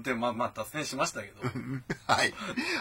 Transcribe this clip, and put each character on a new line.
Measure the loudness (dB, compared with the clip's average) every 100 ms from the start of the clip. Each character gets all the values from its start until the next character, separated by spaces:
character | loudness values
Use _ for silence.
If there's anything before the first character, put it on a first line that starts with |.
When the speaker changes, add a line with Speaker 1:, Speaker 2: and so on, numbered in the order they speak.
Speaker 1:
で、 | 0 2
ま | 2
あ、 |
ま | 0 -2
あ、 |
脱 | -2 -4
線 | -4 -2
し | 0
ま | 0
し |
た | 0
け | -8
ど。 | -4 -4 -2 -4 -4 -4 -2 2
Speaker 2:
は | 4 4
い。 | 2 -4 -2 0 10